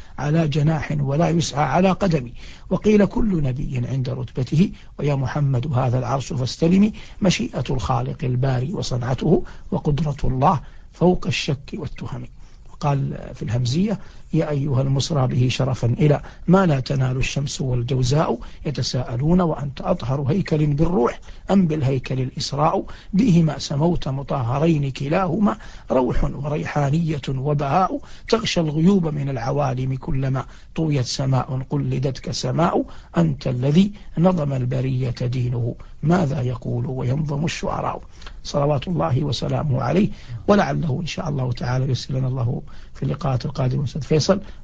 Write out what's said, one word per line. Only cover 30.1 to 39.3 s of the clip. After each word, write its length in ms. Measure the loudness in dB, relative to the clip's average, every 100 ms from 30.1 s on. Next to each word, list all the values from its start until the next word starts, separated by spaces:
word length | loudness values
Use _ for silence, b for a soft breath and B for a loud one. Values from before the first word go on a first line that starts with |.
| 0 0 -2 -4 B B -4
طويت 300 | 0 0 0
سماء 560 | -2 0 0 0 -4 -4
قلدتك 640 | -2 -2 -2 -2 -4 -6
سماء، 540 | -6 -2 2 2 2 -2 B B 0
أنت 300 | 2 0 -2
الذي 440 | 0 4 6 4 2 B 2
نظم 360 | 2 4 0
البرية 600 | -2 -2 -2 0 0 -2 -2
دينه، 540 | -2 -2 -2 -2 -4 -6 B B
ماذا 380 | 2 2 2 0
يقول 440 | -2 -4 -4 -4 -2
وينظم 600 | -2 0 0 0 -2 -2
الشعراء؟". 560 | -2 -4 -2 -4 -6 -10 B B B
صلوات 440 | -4 0 2 2 0
الله 360 | 0 2 2
وسلامه 580 | 0